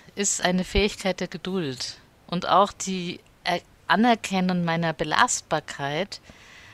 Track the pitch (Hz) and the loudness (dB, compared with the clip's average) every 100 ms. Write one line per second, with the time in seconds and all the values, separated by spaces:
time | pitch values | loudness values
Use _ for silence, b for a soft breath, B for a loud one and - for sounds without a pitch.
0 | - - 202 - 180 180 180 202 202 - | -16 -4 -2 0 0 0 2 2 2 0
1 | 190 180 175 175 180 190 147 127 - - | -4 -2 -6 -8 -6 -4 -4 -6 -10 -12
2 | _ _ - 175 - 180 202 - 190 190 | _ _ -8 -4 2 4 4 0 -6 -6
3 | 175 - _ _ - 175 - _ - 180 | -6 -10 _ _ -4 -4 -6 _ 0 4
4 | 240 226 - 190 185 180 170 165 165 160 | 6 4 0 0 2 0 0 0 0 -2
5 | 156 165 240 - - 156 - - 139 151 | 0 2 2 0 -2 -4 -4 -8 -4 -4
6 | 208 - B B B B B | -6 -10 B B B B B